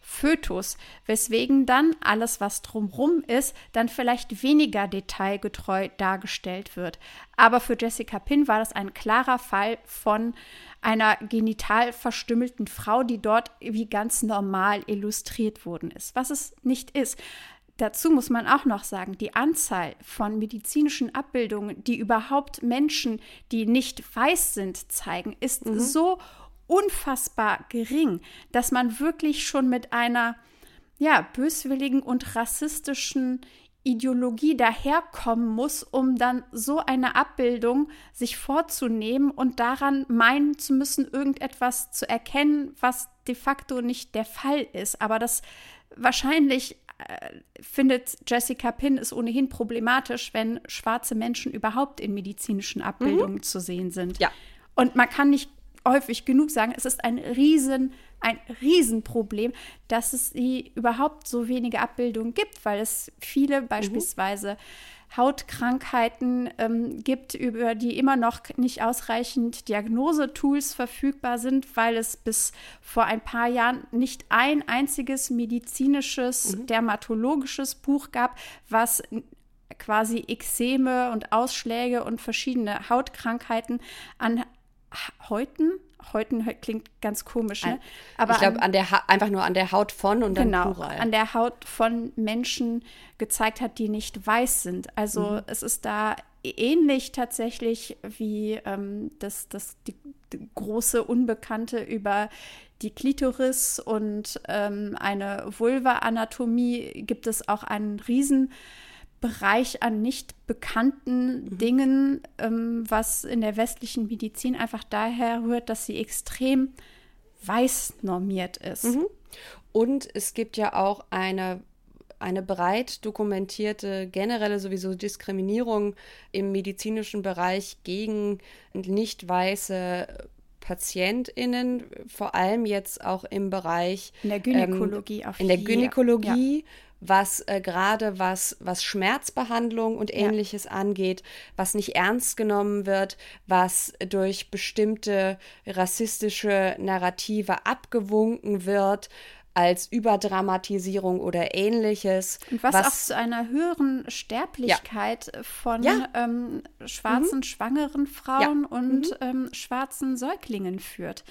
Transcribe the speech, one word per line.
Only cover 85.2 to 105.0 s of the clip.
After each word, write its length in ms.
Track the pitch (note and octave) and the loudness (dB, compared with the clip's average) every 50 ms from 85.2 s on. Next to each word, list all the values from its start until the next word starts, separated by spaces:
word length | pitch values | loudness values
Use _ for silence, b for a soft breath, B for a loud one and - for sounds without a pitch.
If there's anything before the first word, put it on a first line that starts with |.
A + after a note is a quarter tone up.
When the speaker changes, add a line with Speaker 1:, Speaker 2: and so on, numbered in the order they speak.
| - - | -8 -4
Speaker 1:
Häuten, 420 | A3 G#3 B3+ C4+ - - D#4+ D#4+ F#4 F#4+ - - _ - - - - | -4 -2 -2 -4 0 2 2 2 2 0 -4 -14 _ -20 -12 -6 -4
Häuten 320 | A3 A3 - - A#3 A3 | -2 -2 0 0 -2 0
hö-, 80 | A#3 - | -2 -4
klingt 360 | - - - A3 A3 A3 - _ _ | -6 -6 -6 -6 -6 -8 -12 _ _
ganz 240 | - G#3+ G#3 - - | -4 -4 -4 -4 -6
komisch, 400 | - - A#3+ A3+ G#3+ G3+ - - | -6 -2 -2 -2 -2 -2 -2 -2
ne? 100 | F3 B3 | -2 -2
Speaker 2:
An-, 60 | C4+ B B B B B B B B | -2 B B B B B B B B
Speaker 1:
Aber 140 | A#3 G#3+ A3+ | 2 4 6
Speaker 2:
ich 40 | A3 | 6
glaub, 140 | - G3 A3+ | 6 6 6
Speaker 1:
an 40 | A3+ | 4
Speaker 2:
an 120 | - F#3+ F#3+ | 2 4 4
der 180 | F#3+ F#3+ F3+ | 4 4 6
Ha-, 140 | F#3+ G3 - | 4 4 6
einfach 240 | - F#3+ G3 G3+ G#3+ | 6 6 6 4 2
nur 120 | G3+ F#3+ F#3 | 2 2 2
an 120 | E3 F3+ | 2 2
der 180 | F#3 F#3 F3+ - | 2 2 2 2
Haut 180 | G3 G#3 G#3 - | 2 2 2 -2
von 300 | - - G3 G#3 A#3 A#3+ | -2 0 2 2 2 2
und 140 | G3+ F#3+ | 2 2
dann 100 | F#3 C4 A3+ | 2 2 4
Speaker 1:
Genau, 140 | F#3 F3+ F3+ F#3+ F#3+ | 4 2 2 0 -2
Speaker 2:
Plural. 260 | F3 - D3 - - | -4 -6 -8 -4 -2
Speaker 1:
an 120 | A#3 A3+ A3 | 0 2 2
der 200 | A3 A3 A3 - | 2 2 2 2
Haut 320 | A#3 A3+ A#3+ A#3+ - - | 0 0 0 -2 -6 -14
von 480 | - - - A3+ A3+ A#3 A#3 A#3 A#3+ - | -8 -2 2 2 2 2 0 -4 -4 -4
Menschen 680 | - A3 G#3+ G#3+ A#3 B3 - - - B3+ A#3 A#3 A#3 - B B B B B B B | -2 -2 0 0 0 -2 -2 -2 -2 -2 -2 -2 -4 -6 B B B B B B B
gezeigt 420 | A3 G#3+ - - A3 A3 A3 - | -6 -2 0 0 0 0 0 -2
hat, 180 | C4 A3+ - - | -4 -6 -4 -4
die 100 | A#3 G#3 | -4 -2
nicht 380 | G#3+ G#3+ G#3+ - - G#3 F#3+ | -2 -4 -6 -8 -10 -6 0
weiß 380 | - G#3+ A#3 B3 B3+ - - - | 2 2 4 4 2 0 -2 -2
sind. 240 | F3+ F3+ F3+ F#3 - - - | -4 -4 -6 -8 -6 -4 -4
Also 240 | G#3+ G#3 G#3 - G#3 G#3 | -2 -2 0 0 0 0
Speaker 2:
Mhm. 100 | G#3 G#3+ G3+ | 0 -2 -4
Speaker 1:
es 160 | - - - - | -6 -8 -6 -4
ist 220 | A#3+ - - - | -4 -4 -4 -4
da 320 | A3 G#3+ G#3 G#3+ G#3+ - - - _ _ _ - | -4 -2 -2 0 -2 -2 -4 -8 _ _ _ -10
ähnlich 680 | B2+ - - - A#3+ D4+ E4+ D#4+ D4 C#4 C4+ B3+ - - | -8 -4 0 2 4 4 6 6 6 4 2 0 -4 -4
tatsächlich 840 | - B3 A#3 - - A3+ A#3 A3+ - B3 A3+ A#3 A3+ - - - - - | -4 -4 -4 -4 -4 -4 -4 -4 -4 -2 -2 -2 -2 -6 -12 -14 -14 -14
wie, 580 | G3+ G#3+ - A3 G#3+ G#3+ G#3 G#3+ G#3+ G#3+ A3 - | -14 -10 -6 -4 -4 -2 -2 -2 -2 -4 -4 -6
ähm, 480 | - G3 G3 G3+ G3+ G3+ G#3 G#3 - - - | -6 -6 -6 -6 -8 -8 -8 -8 -10 -10 -10
das, 280 | - G3+ G#3+ - - - | -10 -10 -8 -10 -12 -12
das, 280 | - G3+ - - - _ - | -12 -12 -12 -14 -16 _ -14
die, 80 | - G#3 _ - D4 C#4 _ _ - - | -14 -14 _ -16 -20 -20 _ _ -16 -16
die 160 | - - - - | -16 -16 -14 -12
große 460 | - - G3 G#3+ A3+ A3+ - - A#3+ A3 | -10 -8 -4 -2 -2 0 0 2 0 0
Unbekannte 760 | - B3 A#3 B3+ A#3 A3 A3+ - - A3+ A3 A3+ A3+ - A#3 G#3+ | 2 2 2 2 2 0 -2 -4 -6 -6 -6 -4 -4 -4 -4 -4
über 460 | - - A3 G3 G#3 G3+ G3+ G#3 G#3+ B B B B B B B B B - - | -4 -6 -4 -2 0 0 0 0 -2 B B B B B B B B B -10 -10
die 80 | G#3+ | -10
Klitoris 880 | - - - C4 C#4 - C#4 C4 B3 - C4 B3+ C4 C4 - - - - | -6 -2 0 0 0 2 0 0 0 2 0 0 2 0 -2 -2 -2 -4
und, 640 | - - A3 G#3+ G#3+ G#3+ G#3 G#3 G#3+ - - - - - | -4 -2 -2 -2 -2 -2 -4 -4 -6 -8 -10 -10 -8 -6
ähm, 480 | - G#3 G3+ G#3 G#3 G3+ G#3 G#3 G3+ | -4 -2 -2 -2 -2 -4 -6 -6 -6
eine 460 | - | -4